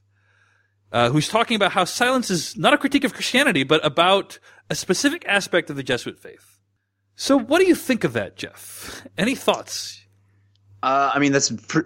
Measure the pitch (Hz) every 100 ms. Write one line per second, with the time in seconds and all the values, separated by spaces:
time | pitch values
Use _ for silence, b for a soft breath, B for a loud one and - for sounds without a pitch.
0 | _ _ _ _ _ _ _ _ _ 117
1 | 120 151 - 220 233 220 185 196 175 -
2 | 247 262 226 175 - - 190 285 - 277
3 | 254 - - - 269 170 135 151 151 135
4 | 175 196 - - b b b 156 - 185
5 | 285 330 - 202 - 180 160 143 131 123
6 | - 90 - - _ _ _ _ _ _
7 | _ - - 277 220 330 381 320 - 233
8 | 160 113 95 - 87 - - - - -
9 | - - 208 240 - 139 - - - -
10 | _ _ _ _ _ _ _ - 131 135
11 | 139 135 143 139 - 117 - 160